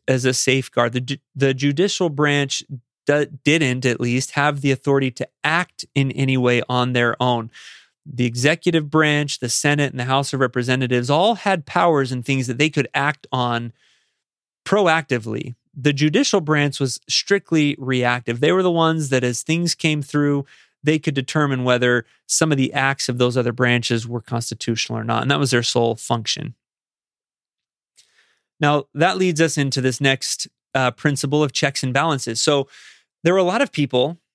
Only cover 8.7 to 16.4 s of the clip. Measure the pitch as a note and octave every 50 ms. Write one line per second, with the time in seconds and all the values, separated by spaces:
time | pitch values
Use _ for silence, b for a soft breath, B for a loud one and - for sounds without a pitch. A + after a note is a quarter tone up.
8.7 | E3 E3 D3+ D3 C#3+ D#3 D#3 D3+ D3 D3 D3 C#3+ - - - A#2 - - - C#3+
9.7 | D3 D3 C#3+ C3 - B2+ B2 C3 C3+ C3+ C#3 - - C3 C3+ B2 - B2+ A#2+ B2
10.7 | B2+ C3 C3+ A#2+ B2 B2 A#2+ B2 C#3+ D#3 F3+ A3 A#3 F#3+ - G3+ F#3+ F3 C#3+ -
11.7 | - F3+ F3+ F3 D#3+ C#3+ C3+ B2 B2+ B2+ A#2 - C#3 C3+ B2+ A#2+ A#2+ B2 D3+ D#3+
12.7 | C#3+ D3+ B2+ - - C#3 C#3 D3 D3+ - - - - C3 B2 A#2+ A#2+ A#2 A#2+ A#2
13.7 | - _ _ _ _ _ _ _ _ _ _ _ _ _ _ _ _ _ - -
14.7 | - G#3+ G3+ E3+ D#3+ E3 D3+ - C3+ A#2+ A2 A2+ G#2+ - - - A#2+ _ _ _
15.7 | - D3 B2 D3 C#3+ C3 D3 D3+ D3+ A3+ C#4 - - G3